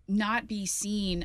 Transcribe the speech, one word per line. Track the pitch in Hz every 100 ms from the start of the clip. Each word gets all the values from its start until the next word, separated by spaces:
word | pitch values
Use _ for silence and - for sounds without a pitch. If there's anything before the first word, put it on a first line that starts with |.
| -
not | 202 214 233 226
be | 214 190
seen | - 202 208 196 175